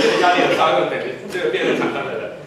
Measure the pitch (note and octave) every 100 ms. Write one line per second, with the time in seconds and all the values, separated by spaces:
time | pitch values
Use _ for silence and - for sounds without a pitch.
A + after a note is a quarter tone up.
0 | - - F3+ F3+ - - D#3+ - - -
1 | - - - - - - - - B2+ -
2 | - - - -